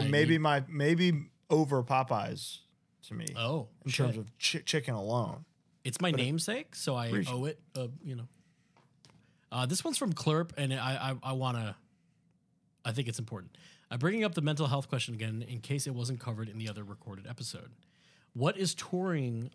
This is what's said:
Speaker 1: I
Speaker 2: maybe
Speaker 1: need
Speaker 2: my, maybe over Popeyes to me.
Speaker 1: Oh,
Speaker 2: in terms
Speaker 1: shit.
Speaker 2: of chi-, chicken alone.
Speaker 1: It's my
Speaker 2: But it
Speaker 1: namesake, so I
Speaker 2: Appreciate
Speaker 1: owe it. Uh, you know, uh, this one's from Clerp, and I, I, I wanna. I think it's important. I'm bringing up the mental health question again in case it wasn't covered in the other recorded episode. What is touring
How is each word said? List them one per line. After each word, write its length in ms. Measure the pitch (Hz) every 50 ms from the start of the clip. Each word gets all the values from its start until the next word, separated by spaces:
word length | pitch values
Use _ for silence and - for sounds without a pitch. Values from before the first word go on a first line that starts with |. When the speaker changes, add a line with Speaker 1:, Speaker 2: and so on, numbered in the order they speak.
| 143
Speaker 1:
I 40 | 139
Speaker 2:
maybe 240 | 143 147 156 156 165
Speaker 1:
need 40 | 160
Speaker 2:
my, 260 | 156 151 143 139 135 -
maybe 580 | 160 143 143 156 170 165 180 180 165 143 151 - _ _ _ -
over 320 | 156 160 156 139 143 127
Popeyes 760 | 120 120 135 131 127 - 123 104 98 113 120 139 - - - - - _ _ _ _ _ _ _ - -
to 60 | 110
me. 120 | 139 - - 131
Speaker 1:
Oh, 320 | 117 113 123 156 156 110 - - - -
Speaker 2:
in 60 | 135
terms 240 | 123 - 135 123 113
Speaker 1:
shit. 40 | 113
Speaker 2:
of 120 | 104 - - -
chi-, 260 | - - - 170 -
chicken 300 | - - 151 123 139 117
alone. 500 | 104 98 107 120 123 110 - - - - _ _ _ _ _ _ _ -
Speaker 1:
It's 160 | 135 - -
my 100 | 180 180
Speaker 2:
But 100 | 151 127
it 40 | 123
Speaker 1:
namesake, 500 | 131 156 165 - - 220 277 311 - -
so 200 | - - 151 131
I 120 | 120 117
Speaker 2:
Appreciate 260 | 117 - 101 120 131 127
Speaker 1:
owe 100 | 123 131
it. 140 | 156 156 - _ _ -
Uh, 140 | 131 127 120 131 160
you 140 | - 147 127
know, 120 | 117 120 127 _ _ _ _ _ _ _ _ _ _ _ _ _ _ - - - - _ _ _ _ _ -
uh, 140 | 113 123 127
this 180 | 127 180 - -
one's 140 | 330 269 -
from 140 | 277 196
Clerp, 400 | 165 - - 160 156 160 175 170 -
and 160 | 147 139 131 135
I, 380 | 131 117 127 135 104 131 135 131 120
I, 80 | - 131
I 20 |
wanna. 440 | 135 131 131 127 120 117 110 104 95 - _ _ _ _ _ _ _ _ _ _ _ _ _ _ _ _ _ _ _ _ -
I 80 | 120
think 160 | 107 135 131 117
it's 100 | 113 -
important. 380 | 110 - 113 95 90 - - - - - - _ _ -
I'm 80 | 120 123
bringing 240 | 131 180 214 226 214
up 100 | 202 165
the 60 | 170
mental 240 | 147 156 151 143 156
health 220 | 123 139 139 139 -
question 260 | 139 120 - - 117
again 280 | 107 110 110 110 113
in 180 | 117 104 123 113
case 260 | - - 139 143 -
it 80 | 139 127
wasn't 240 | 120 117 127 131 117
covered 280 | - 120 110 107 110 107
in 100 | 104 110
the 100 | 113 107
other 140 | 101 107 104
recorded 420 | 98 101 - - 110 98 95 98 110
episode. 420 | 120 - 123 - - 87 - - - _ _ _ _ _ _ _ _ _ _ _
What 240 | - 117 131 277 - -
is 160 | 196 170 -
touring 760 | - - - 180 180 185 190 170 147 131 123 117 113 120 - -